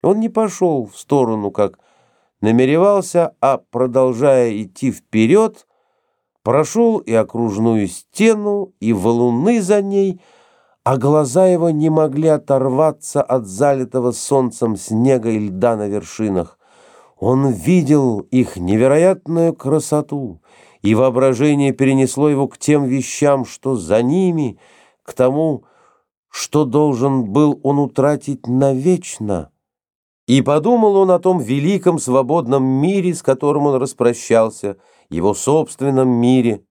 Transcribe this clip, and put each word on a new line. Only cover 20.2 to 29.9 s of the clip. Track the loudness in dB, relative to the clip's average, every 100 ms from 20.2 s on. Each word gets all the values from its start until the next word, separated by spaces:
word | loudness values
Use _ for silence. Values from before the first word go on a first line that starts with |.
| -10 -14 _ _ _ _
и | 0
воображение | 2 2 2 0 2 0 2 0
перенесло | 0 0 2 0 0 0
его | 0 -4
к | -6
тем | 0 0
вещам, | 0 -4 -6 -2 0 0 -4
что | -10 -6 -6
за | 0 0
ними, | 2 0 0 0 -4 -8 _ _ _ _
к | -18
тому, | -2 0 0 -2 -4 _ _ _ _ _ _ _
что | -14 -4 -2 0
должен | 2 2 0 0 0 0
был | 2 2 0
он | -2 0
утратить | -2 0 0 0 -6 -10 -4
навечно. | 0 2 2 0 0 -4 -10 -6 -6 -8 _ _ _ _